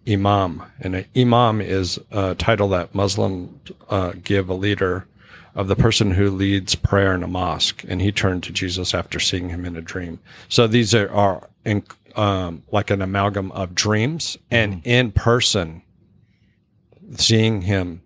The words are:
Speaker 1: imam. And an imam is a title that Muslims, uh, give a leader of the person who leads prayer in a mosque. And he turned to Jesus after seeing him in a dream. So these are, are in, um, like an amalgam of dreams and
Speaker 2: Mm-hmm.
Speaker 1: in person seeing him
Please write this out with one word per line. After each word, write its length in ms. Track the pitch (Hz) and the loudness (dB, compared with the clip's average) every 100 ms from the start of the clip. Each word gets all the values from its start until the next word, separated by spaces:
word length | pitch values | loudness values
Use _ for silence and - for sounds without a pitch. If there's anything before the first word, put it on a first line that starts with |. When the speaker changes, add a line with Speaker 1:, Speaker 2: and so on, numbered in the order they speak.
| - | 0
Speaker 1:
imam. 540 | 101 101 101 95 - - - | 2 4 2 2 -4 -14 -10
And 160 | 92 92 | -6 -6
an 80 | 92 131 | -2 2
imam 440 | 123 117 120 107 | 4 6 4 2
is 400 | 98 95 90 - - | -2 -2 -2 -6 -6
a 240 | 104 95 | -4 -2
title 340 | 87 - 110 101 | -2 0 2 2
that 240 | 90 85 | 0 -2
Muslims, 760 | 98 98 101 104 95 90 - - - - | -2 -2 0 -2 -4 -10 -16 -20 -20 -4
uh, 240 | 101 90 90 | -2 -2 -6
give 240 | 90 101 92 | -2 0 0
a 60 | |
leader 520 | 92 101 101 95 90 - _ - - - | -2 -2 0 0 -2 -8 _ -20 -20 -14
of 140 | - 95 | -6 -2
the 80 | 95 | 2
person 360 | 113 110 104 | 4 4 2
who 180 | 92 101 | 4 2
leads 440 | 95 98 98 92 | 2 0 0 -2
prayer 400 | - - 101 98 | -4 2 2 4
in 80 | 90 | 0
a 60 | 87 | -2
mosque. 560 | 90 90 78 - - - | -4 -4 -2 -4 -4 -8
And 140 | 92 | -2
he 100 | 98 | 0
turned 320 | 101 98 90 | 0 -2 -2
to 80 | - | -6
Jesus 400 | 87 92 90 90 | -6 -6 -4 -4
after 260 | 90 - 87 | -4 -4 -4
seeing 300 | - 92 90 | -2 -2 -6
him 140 | 87 | -8
in 120 | 90 85 | -8 -10
a 40 | |
dream. 380 | 82 92 87 82 _ - - | -10 -10 -10 -12 _ -20 -2
So 180 | - 117 | 2 4
these 280 | 120 107 | 4 4
are, 160 | 113 101 | 2 2
are 360 | 101 101 90 - _ | 2 2 0 -10 _
in, 200 | - 104 - - _ - | -2 -2 -2 -20 _ -2
um, 460 | 104 95 90 82 - | 0 0 -4 -8 -4
like 180 | 104 - | -4 0
an 120 | 98 | -2
amalgam 500 | 95 98 101 98 95 | 0 0 0 -2 -6
of 220 | 90 92 | -6 -6
dreams 640 | 92 107 107 117 160 - - _ | -2 0 2 0 -2 -8 -10 _
and 240 | 120 107 92 | 0 0 -2
Speaker 2:
Mm-hmm. 100 | 117 | 0
Speaker 1:
in 240 | 123 123 | 2 2
person 680 | - - 123 - 104 82 80 _ _ _ _ _ _ _ _ _ _ _ _ - 113 | 0 2 2 2 0 -4 -8 _ _ _ _ _ _ _ _ _ _ _ _ -20 -4
seeing 460 | - 113 110 110 | 2 4 2 0
him 400 | 92 98 90 85 | 0 -2 -2 -8